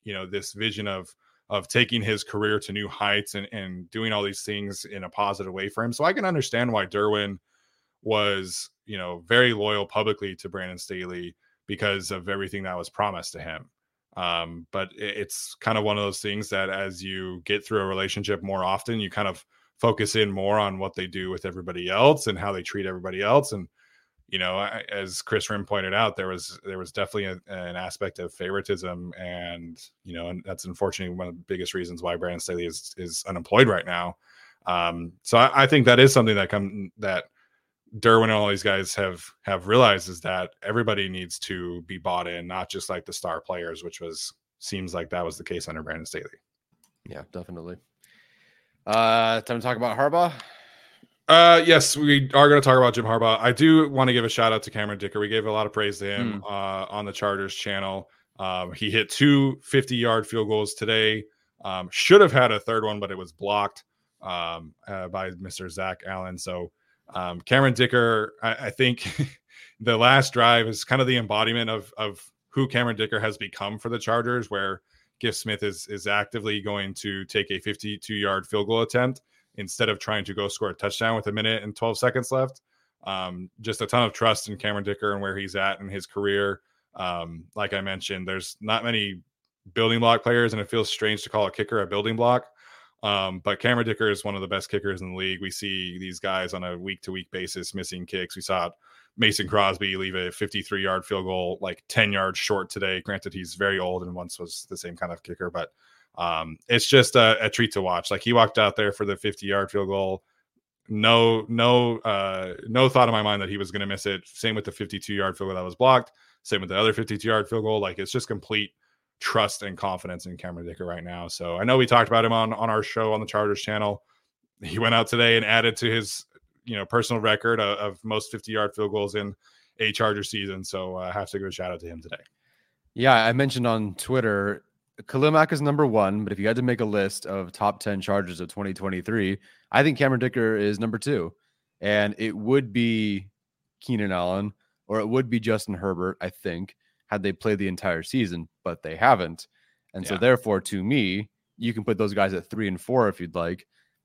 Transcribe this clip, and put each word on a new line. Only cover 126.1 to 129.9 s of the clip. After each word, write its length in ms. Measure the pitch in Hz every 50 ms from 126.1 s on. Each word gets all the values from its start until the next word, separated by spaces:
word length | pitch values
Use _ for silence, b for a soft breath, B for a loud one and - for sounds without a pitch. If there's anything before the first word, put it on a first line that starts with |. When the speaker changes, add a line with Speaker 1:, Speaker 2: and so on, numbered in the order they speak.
| - - - _ _ _ _ _ _ _ _
Speaker 1:
you 100 | 117 113
know, 120 | 101 95
personal 340 | - - 120 110 - 120 110
record 380 | 107 110 107 104 - 117 117 110
of, 180 | 104 101 104
of 260 | 101 104 104 95 - -
most 280 | 110 110 110 107 -
fifty-yard 420 | - 107 - 110 110 110 104 101 -
field 160 | - 107 101
goals 240 | 104 104 101 101 101
in 180 | 104 101 101 101 b b b b b b b b -
a 120 | 110 107